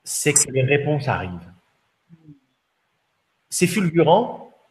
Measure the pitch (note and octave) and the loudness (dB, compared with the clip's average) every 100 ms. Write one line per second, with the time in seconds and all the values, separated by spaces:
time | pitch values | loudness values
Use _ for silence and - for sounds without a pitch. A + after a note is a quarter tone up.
0 | - - D3 C#3+ - C3 C3 C#3+ D3 D3 | -10 -2 0 0 0 0 2 2 0 -2
1 | B2+ F2+ F#2 F2 - - _ _ _ _ | -2 -4 -6 -12 -16 -20 _ _ _ _
2 | _ E3 D#3 C#3 C3 _ _ _ _ _ | _ -20 -20 -20 _ _ _ _ _ _
3 | _ _ _ _ _ - F3+ G#3+ F3+ E3 | _ _ _ _ _ -2 0 0 0 2
4 | D#3 F#3+ B3 - - _ _ | 4 4 2 -8 -18 _ _